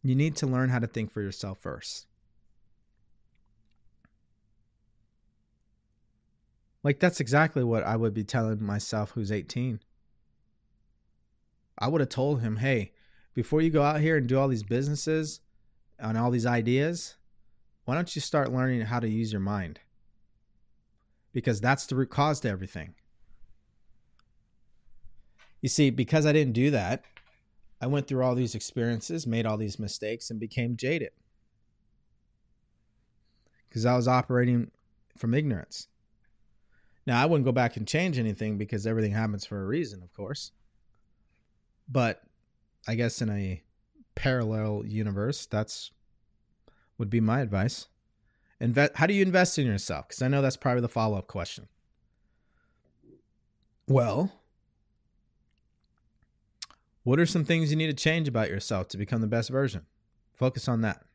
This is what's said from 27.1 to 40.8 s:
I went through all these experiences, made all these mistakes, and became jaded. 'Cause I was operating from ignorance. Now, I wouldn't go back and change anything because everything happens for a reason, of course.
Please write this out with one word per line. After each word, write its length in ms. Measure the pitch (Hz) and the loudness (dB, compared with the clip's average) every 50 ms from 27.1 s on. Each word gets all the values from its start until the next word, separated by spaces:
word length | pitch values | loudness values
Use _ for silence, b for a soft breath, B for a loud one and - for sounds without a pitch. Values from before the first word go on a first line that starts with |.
| _ - _ _ _ _ _ _ _ _ - - - _ | _ -20 _ _ _ _ _ _ _ _ -20 -20 -14 _
I 60 | - | -4
went 200 | 127 143 143 139 | -2 -2 -2 -2
through 160 | - 135 127 127 | -2 0 0 2
all 120 | 127 123 | 2 2
these 200 | 123 127 113 - | 2 0 -2 -2
experiences, 680 | 110 - - - 131 117 120 120 110 - - 170 165 151 | -6 -10 -6 -4 -2 0 0 -2 -2 -4 -6 -6 -6 -4
made 200 | 123 113 117 113 | -2 -2 0 0
all 120 | 110 107 | 0 -2
these 220 | 107 110 104 98 - | -2 -4 -6 -6 -6
mistakes, 500 | 110 98 - - - 107 117 113 - - | -8 -8 -8 -6 -6 -6 -6 -6 -8 -10
and 100 | 120 107 | -8 -8
became 380 | 113 107 - - 117 120 123 | -8 -6 -4 -4 -2 -2 -4
jaded. 340 | 113 127 127 160 165 123 - _ _ _ _ _ _ _ _ _ _ _ _ _ _ _ _ _ _ _ _ _ _ _ _ _ _ _ _ _ _ _ _ _ _ _ _ _ _ _ _ _ _ _ _ _ _ _ _ _ _ _ _ | -2 -2 -2 -2 -2 -4 -8 _ _ _ _ _ _ _ _ _ _ _ _ _ _ _ _ _ _ _ _ _ _ _ _ _ _ _ _ _ _ _ _ _ _ _ _ _ _ _ _ _ _ _ _ _ _ _ _ _ _ _ _
'Cause 160 | _ 117 110 | _ 0 2
I 100 | 123 123 | 2 2
was 120 | 127 117 | 4 4
operating 640 | 123 127 127 123 - 127 123 123 123 123 120 113 - _ _ _ _ _ _ _ _ _ | 4 2 2 2 2 2 2 4 4 4 2 0 -2 _ _ _ _ _ _ _ _ _
from 160 | - - 117 117 | -6 -2 0 0
ignorance. 540 | 143 151 147 113 87 - _ - - - _ _ _ _ _ _ _ _ _ _ _ _ _ _ _ _ _ _ _ _ _ _ _ _ | 2 2 0 -2 -4 -6 _ -14 -16 -16 _ _ _ _ _ _ _ _ _ _ _ _ _ _ _ _ _ _ _ _ _ _ _ _
Now, 160 | - 120 120 | 0 2 2
I 40 | 131 | 4
wouldn't 200 | 160 170 151 127 | 4 4 4 4
go 60 | 131 | 2
back 240 | 123 127 123 120 - | 2 2 2 0 0
and 120 | 120 110 | -4 -6
change 300 | - - 156 180 190 156 | -2 0 0 0 0 0
anything 400 | 127 117 110 101 - 110 107 107 | 0 0 -2 -2 -2 -4 -4 -2
because 300 | 101 107 104 - 104 98 | -4 -4 -4 -4 -4 -2
everything 240 | 113 113 113 110 104 | -2 0 0 0 0
happens 340 | 101 110 113 107 104 98 - | 0 0 0 0 -2 -4 -6
for 160 | - 104 101 | -8 -8 -6
a 40 | 95 | -4
reason, 380 | 95 120 165 170 117 104 92 90 | -2 -2 -2 -2 -4 -8 -14 -18
of 100 | 87 _ | -20 _
course. 380 | - 101 101 143 - - - _ _ _ _ _ _ | -12 -10 -8 -8 -10 -10 -16 _ _ _ _ _ _